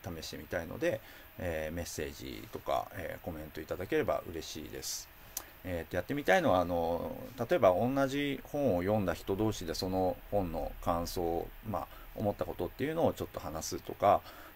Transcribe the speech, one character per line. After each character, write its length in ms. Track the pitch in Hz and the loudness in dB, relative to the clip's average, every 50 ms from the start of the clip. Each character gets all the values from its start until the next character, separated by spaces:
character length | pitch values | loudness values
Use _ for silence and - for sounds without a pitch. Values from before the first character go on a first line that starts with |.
| - | -8
ー、 180 | 92 85 80 | -8 -8 -6
試 40 | - | -8
し 60 | - | -8
て 60 | - | -8
み 60 | 73 78 | -10 -6
た 180 | - 95 87 | -4 -2 -2
い 60 | 82 | -2
の 100 | 85 92 | -4 -4
で、 220 | - 160 170 - - - - - - - - - - | -2 0 0 0 -2 -6 -10 -18 -18 -18 -14 -8 -6
え 300 | 92 87 80 78 78 78 | -4 -2 -2 -2 -2 -4
ー、 20 | 80 | -4
メ 100 | 87 82 | -6 -6
ッ 20 | |
セ 180 | - - - 76 | -6 -6 -6 -6
ー 100 | 71 71 | -6 -6
ジ 320 | - 64 67 60 50 50 - | -8 -10 -8 -8 -10 -10 -10
と 80 | - - | -10 -8
か、 320 | - 73 69 60 - - - | -2 0 0 0 0 -2 -6
え 240 | 95 82 - 80 - | -8 -6 -6 -6 -8
ー、 20 | - | -8
コ 80 | - | -8
メ 140 | 80 76 78 | -8 -8 -8
ン 60 | 76 | -10
ト 100 | - 78 | -10 -8
い 40 | 78 | -6
た 120 | - 82 | -6 -4
だ 100 | 80 92 | -4 -2
け 80 | - 156 | 0 0
れ 80 | 156 127 | 2 2
ば 180 | 90 76 - - - | 2 0 0 -2 -4
嬉 160 | 85 80 - | -6 -8 -8
し 200 | - - 78 73 | -8 -8 -8 -10
い 40 | - | -8
で 140 | - 65 - | -10 -8 -6
す。 240 | - - - - - - - - - - - - - - - - | -6 -6 -8 -8 -12 -18 -20 -14 -10 -10 -10 -10 -12 -16 -12 -8
え 220 | 92 87 82 80 | -4 -4 -4 -4
ー 20 | - | -2
と、 60 | - | -2
や 60 | 90 | -2
っ 40 | - | -2
て 80 | - 139 | -2 -4
み 120 | 147 143 | 0 4
た 120 | - 185 | 6 6
い 40 | 190 | 6
の 100 | 165 135 | 6 6
は、 80 | 92 90 | 6 6
あ 60 | 87 | 4
の、 500 | 87 90 85 85 82 85 82 85 82 - - - - - - - - | 4 2 2 2 2 0 0 -2 -4 -6 -8 -10 -8 -6 -4 0 2
例 60 | 180 | 4
え 40 | 160 | 8
ば 140 | 113 92 90 | 8 8 8
同 340 | 92 117 123 135 139 139 | 8 4 4 4 2 2
じ 340 | 131 135 143 143 143 135 - - | 2 2 0 0 0 -2 -4 -6
本 320 | - - 147 143 123 92 | -6 -2 2 4 4 4
を 60 | 87 | 4
読 180 | 87 98 107 110 | 4 4 4 4
ん 60 | 95 | 4
だ 80 | 87 82 | 2 0
人 240 | - - - 98 | 0 0 0 2
同 160 | 95 107 110 104 | 2 2 2 2
士 120 | - 92 | 0 -2
で 100 | 80 80 | -4 -2
そ 140 | - 95 92 | -2 0 0
の 280 | 92 92 92 90 87 - - - | 2 4 2 2 2 -2 -4 0
本 220 | 101 101 92 85 | 0 2 2 2
の 220 | 80 78 71 - - - - | 0 -2 -4 -4 -6 -4 0
感 240 | 92 85 85 85 | 0 2 2 0
想、 400 | - - 95 85 82 85 82 - - - - - 110 | -2 0 0 2 2 2 0 -2 -4 -8 -10 -6 -4
ま 100 | 98 80 | -2 -2
あ、 80 | - - - - - - - | -4 -6 -10 -14 -14 -10 -4
思 140 | - 107 101 | -2 0 0
っ 40 | 98 | 0
た 80 | - 90 | 0 -2
こ 100 | 85 - | -4 -2
と 120 | - 90 | -4 -4
っ 40 | 85 | -4
て 140 | - - 98 | -2 -2 -2
い 80 | 151 | -2
う 40 | 160 | 2
の 100 | 165 147 | 4 4
を 80 | 101 87 | 4 2
ち 80 | - | 2
ょ 40 | 87 | -4
っ 40 | - - | -6 -6
と 60 | - | -8
話 260 | - - 78 80 - | -8 -6 -6 -6 -6
す 140 | - 90 - | -4 -6 -6
と 140 | - - - | -6 -8 -2
か、 260 | - - 101 90 78 - - - - - - - | 4 6 8 8 6 4 -2 -16 -16 -16 -18 -14